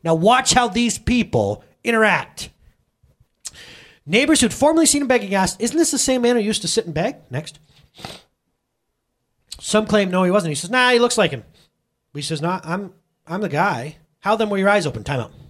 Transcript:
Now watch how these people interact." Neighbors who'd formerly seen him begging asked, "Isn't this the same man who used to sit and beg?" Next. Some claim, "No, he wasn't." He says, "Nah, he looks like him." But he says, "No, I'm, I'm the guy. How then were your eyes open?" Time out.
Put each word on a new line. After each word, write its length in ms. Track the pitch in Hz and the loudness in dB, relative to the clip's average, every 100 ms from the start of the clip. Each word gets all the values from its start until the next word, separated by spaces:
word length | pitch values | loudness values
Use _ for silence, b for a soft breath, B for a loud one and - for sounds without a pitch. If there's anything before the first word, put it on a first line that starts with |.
Now 120 | 165 165 | 0 2
watch 380 | 185 254 254 | 4 4 2
how 140 | 247 240 | 2 2
these 300 | 240 240 - | 0 -2 -2
people 640 | - 240 - 120 101 104 b b | -2 0 0 0 0 -4 b b
interact." 640 | - 226 214 165 - - - _ - _ _ _ _ _ _ _ - B B B B B | -2 2 2 2 -4 -16 -18 _ -20 _ _ _ _ _ _ _ -20 B B B B B
Neighbors 360 | - 196 285 311 | -2 0 4 4
who'd 120 | 233 | 2
formerly 340 | - 285 311 320 | 2 2 4 4
seen 160 | 285 | 2
him 60 | 277 | 2
begging 260 | 247 202 | 0 0
asked, 260 | 196 185 - | 0 -2 -2
"Isn't 180 | 233 311 | -4 0
this 140 | 330 | 0
the 60 | 277 | 0
same 240 | - 254 | 0 0
man 140 | 240 240 | 2 2
who 60 | |
used 200 | 208 214 | 0 -4
to 60 | 165 | -2
sit 160 | - | -4
and 100 | 175 | -4
beg?" 220 | 151 202 - _ | -4 -4 -6 _
Next. 280 | 127 160 - _ _ _ B B B B _ _ _ _ _ _ _ _ _ _ _ _ - | -10 -10 -20 _ _ _ B B B B _ _ _ _ _ _ _ _ _ _ _ _ -16
Some 260 | - 214 214 | -2 -2 2
claim, 240 | 208 190 | 0 2
"No, 140 | 185 | 0
he 60 | 185 | 2
wasn't." 200 | 196 170 | 2 0
He 60 | 143 | -6
says, 140 | 175 | -2
"Nah, 200 | 254 247 | 0 2
he 80 | 247 | 4
looks 180 | 240 233 | 2 2
like 140 | 185 | 0
him." 140 | 135 - b b _ _ _ _ | -2 -14 b b _ _ _ _
But 60 | 143 | -12
he 40 | |
says, 200 | 143 156 | -8 -6
"No, 180 | 165 180 | -4 -6
I'm, 300 | 160 180 196 _ _ _ - | -6 -8 -8 _ _ _ -10
I'm 140 | 180 | -6
the 80 | 208 | -4
guy. 500 | 139 196 135 139 - _ _ | 0 0 -2 -8 -14 _ _
How 160 | 196 214 | -2 0
then 140 | 214 | 0
were 80 | 202 | 0
your 100 | 196 | 2
eyes 180 | 208 185 | 2 0
open?" 180 | 143 | -6
Time 160 | 104 139 | -6 -6
out. 120 | 110 - | -6 -12